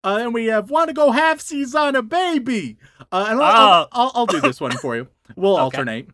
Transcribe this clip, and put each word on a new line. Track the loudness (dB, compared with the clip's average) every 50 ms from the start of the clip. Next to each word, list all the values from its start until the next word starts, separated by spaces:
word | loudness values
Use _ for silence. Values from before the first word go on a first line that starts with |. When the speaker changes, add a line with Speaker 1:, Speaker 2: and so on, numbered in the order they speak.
| -2
Speaker 1:
Uh, | -2 -2 -2
and | -2 -2 -4
we | -2 -2
have, | 0 0 -2 -2 0
"Wanna | 0 0 0 0 2
go | 2 2 4
halfsies | 4 4 2 2 0 -2 -6 -10 -6 -6 -6 -2 -2 -2
on | 0 0 0
a | -2
baby?" | -4 -2 -2 -2 0 0 -2 -2 -2 -2 -4 -4 -6 -8 -12 _ -20 _ _ _ -14 _
Uh, | -4 -4 -2 0
and | 0 2
I'll, | 4
I'll, | 4 6 6 6 6 6 4 2
Speaker 2:
Oh. | 0
Speaker 1:
I'll, | -2 -2 -2 0 0
I'll | -2 -2
do | 0 -2 0
this | -2 -2 -2 -4
one | -6 -6 -6
for | -6 -6 -6 -6
you. | -6 -8 -10 _ _
Speaker 2:
<laughs> | _ _ -8
Speaker 1:
We'll | -2 0 2 2
Speaker 2:
Okay. | 2
Speaker 1:
alternate. | 0 -2 -2 -6 -6 -6 -8 -10 -12 -16